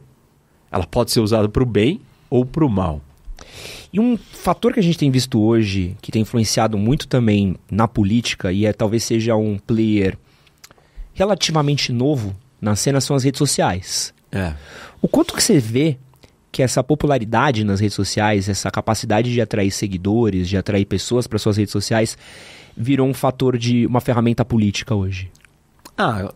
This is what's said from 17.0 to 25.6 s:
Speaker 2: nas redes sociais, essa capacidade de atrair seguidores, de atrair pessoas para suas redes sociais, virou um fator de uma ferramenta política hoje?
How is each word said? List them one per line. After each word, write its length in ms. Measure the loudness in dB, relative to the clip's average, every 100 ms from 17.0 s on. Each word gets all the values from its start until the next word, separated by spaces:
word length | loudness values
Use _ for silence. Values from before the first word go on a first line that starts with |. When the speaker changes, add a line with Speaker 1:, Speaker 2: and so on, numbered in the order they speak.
| 2 0 0 2 2 2 0
Speaker 2:
nas 160 | 2
redes 120 | 0 0
sociais, 520 | -2 0 2 2 0
essa 240 | -2 -2
capacidade 640 | -2 -2 -2 0 0 0
de 80 | 0
atrair 280 | 0 0 -2
seguidores, 800 | -2 -4 -2 0 2 2 0 0
de 80 | -2
atrair 300 | 0 0 0
pessoas 420 | -2 0 -2 0
para 100 | -2
suas 200 | 0 0
redes 160 | 0
sociais, 440 | -2 -2 0 0 -4 -20 -20 -20 -20 -20 -8
virou 300 | -2 0 0
um 60 |
fator 440 | 0 -2 0 0 0
de 280 | 0 2 2
uma 140 | 0
ferramenta 460 | 0 0 2 0 0
política 500 | 2 2 0 -4 -2
hoje? 340 | -2 -6 -12 -16 -20 _